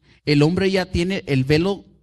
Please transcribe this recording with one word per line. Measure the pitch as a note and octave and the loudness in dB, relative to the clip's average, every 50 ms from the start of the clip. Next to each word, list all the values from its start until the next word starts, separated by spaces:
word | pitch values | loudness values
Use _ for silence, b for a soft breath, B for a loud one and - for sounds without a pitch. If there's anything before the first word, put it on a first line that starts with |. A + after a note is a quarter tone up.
| b b b b b | b b b b b
el | D3 D3+ D3 D3 | 0 2 4 4
hombre | D#3+ F3+ F#3 G3 F#3+ | 2 2 0 -2 0
ya | F#3+ F#3+ F3+ | 0 -2 -2
tiene | F#3 - F3 F3 F#3 G3 F#3 - | -2 -4 -4 -2 -2 -4 -6 -4
el | - C#3 C3 C3 | -2 -2 -2 0
velo | C3+ D3+ D#3 F3 G3 G3+ E3+ - - _ _ | 2 2 2 2 0 -4 -6 -10 -18 _ _